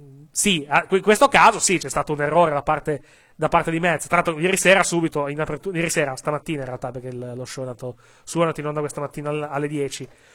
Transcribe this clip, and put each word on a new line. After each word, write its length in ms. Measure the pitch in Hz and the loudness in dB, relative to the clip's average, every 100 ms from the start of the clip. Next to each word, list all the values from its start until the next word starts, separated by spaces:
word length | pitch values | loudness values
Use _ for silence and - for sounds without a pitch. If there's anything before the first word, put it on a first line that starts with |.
| 143 139 151 | -20 -20 -10
sì, 340 | - 208 175 143 | 0 2 2 2
a-, 180 | 151 160 | 0 2
in 120 | 190 | 0
questo 240 | 190 214 277 | 4 4 6
caso 320 | 180 180 202 | 8 6 6
sì, 180 | - 170 | 0 0
c'è 120 | 139 | 0
stato 240 | - 143 | -4 -2
un 100 | 147 | -2
errore 300 | 147 156 170 | 0 4 4
da 100 | 143 | 2
parte, 400 | - 151 - 143 - _ _ | -2 -2 -2 -6 -8 _ _
da 140 | - 151 | -6 0
parte 240 | 170 160 | 2 0
di 80 | 165 | 0
Metz. 260 | 175 156 - | 0 0 0
Tra 160 | 175 | 0
l'altro, 160 | 170 156 | 0 0
ieri 180 | 180 190 | 0 2
sera 280 | 180 190 | 4 6
subito, 420 | 170 170 165 151 143 | 4 0 0 -2 -4
in 140 | 147 | -4
apertu-, 340 | 156 151 196 | -4 -4 -6
ieri 160 | 170 170 | -4 -2
sera, 240 | 165 139 | 0 -2
stamattina 460 | 131 - 147 147 151 | -4 -6 -6 -6 -8
in 60 | 127 | -8
realtà, 260 | 123 127 | -8 -8
perché 160 | 127 127 | -10 -12
il, 240 | 123 123 | -10 -10
lo 100 | 123 | -12
show 200 | 127 - | -12 -10
è 20 | 131 | -10
andato, 300 | 120 127 117 _ _ | -8 -12 -12 _ _
su, 160 | - 160 | -8 0
è 40 | |
andato 180 | 165 156 | 0 0
in 60 | 147 | -6
onda 100 | 151 | -4
questa 220 | 147 - | -6 -6
mattina 300 | 143 151 147 | -8 -8 -6
al-, 180 | 151 147 | -6 -4
alle 160 | 143 147 | -4 -4
dieci, 420 | 151 139 - 131 _ _ | -4 -4 -6 -14 _ _